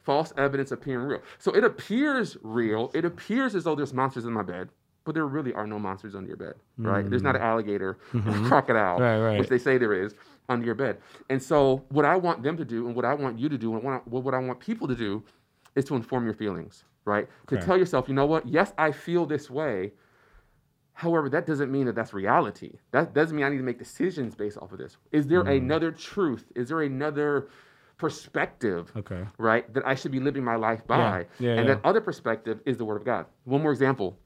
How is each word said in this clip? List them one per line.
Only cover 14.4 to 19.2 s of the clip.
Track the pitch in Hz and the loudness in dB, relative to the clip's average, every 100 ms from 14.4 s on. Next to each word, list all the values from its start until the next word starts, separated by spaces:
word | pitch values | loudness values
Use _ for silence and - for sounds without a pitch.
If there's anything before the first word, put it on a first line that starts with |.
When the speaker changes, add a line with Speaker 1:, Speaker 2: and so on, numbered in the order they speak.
| 131 120 | -2 -8
Speaker 1:
people | - 226 156 | -8 -6 -4
to | 120 | -4
do | 110 101 104 _ _ _ _ - | -2 -6 -8 _ _ _ _ -4
is | |
to | 127 | -2
inform | 139 113 131 | -2 -2 -2
your | 117 | -2
feelings, | 107 107 87 82 - _ _ | -4 -4 -4 -8 -18 _ _
right? | - 104 - - - | 0 0 0 -10 -4
To | 127 | -2
Speaker 2:
Okay. | |
Speaker 1:
tell | 87 190 | 2 4
yourself, | 185 139 123 | 4 2 0
"You | |
know | 135 143 | 2 4
what? | 160 127 | 2 2
Yes, | 143 - - | 0 0 2
I | 156 | 0
feel | 143 - 175 | 0 -2 0